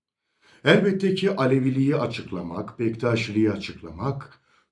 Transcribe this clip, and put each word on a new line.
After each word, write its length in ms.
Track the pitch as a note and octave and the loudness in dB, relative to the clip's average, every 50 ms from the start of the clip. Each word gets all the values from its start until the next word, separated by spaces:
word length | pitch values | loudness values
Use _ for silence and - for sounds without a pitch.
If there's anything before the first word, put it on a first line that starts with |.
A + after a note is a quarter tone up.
| _ _ _ _ _ _ _ _ _ _ _ _ - | _ _ _ _ _ _ _ _ _ _ _ _ 4
Elbette 500 | C#3 F#3 - F#3 G3+ F#3 F#3+ G3 F#3+ - | 6 6 6 6 4 2 2 0 0 0
ki 220 | - F#3 G3 - | 0 0 -2 0
Aleviliği 600 | - C3+ B2+ C3+ C3 B2+ C3+ B2+ C3+ C3+ C#3 D#3 | 2 2 2 4 4 2 2 0 2 2 2 2
açıklamak, 800 | A#2+ A#2 - - - - - F#2+ F2+ F2+ E2+ E2 G2 G#2 - - - | 0 -2 -4 -6 -8 -10 -8 -8 -8 -8 -8 -8 -8 -10 -10 -6 -4
Bektaşiliği 760 | A#2 A2 A2+ - B2 A#2+ A#2+ A2+ A2 G2+ G2+ G#2+ A2 G#2+ G2 | -2 -2 -2 -2 0 0 0 0 -2 -2 0 2 2 2 0
açıklamak 880 | G2 - - E2+ - - E2 D#2 E2+ G#2+ C#3 B2+ - - - - _ _ _ _ _ _ _ | -2 -6 -10 -12 -14 -16 -16 -12 -6 -6 -6 -6 -6 -10 -14 -20 _ _ _ _ _ _ _